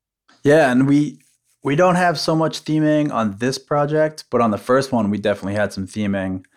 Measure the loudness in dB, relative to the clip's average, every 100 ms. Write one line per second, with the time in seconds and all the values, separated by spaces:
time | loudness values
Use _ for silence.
0 | _ _ _ _ 2 4 4 2 2 2
1 | 0 -6 _ _ _ _ -4 2 2 4
2 | 2 0 -2 0 -2 -4 -4 0 2 2
3 | 0 -2 -4 -2 -4 -4 -4 -2 0 0
4 | 0 -4 -4 0 0 0 0 0 0 -2
5 | 0 0 -2 -2 -4 -4 -4 -4 -8 -6
6 | -4 -2 -4 -8 -12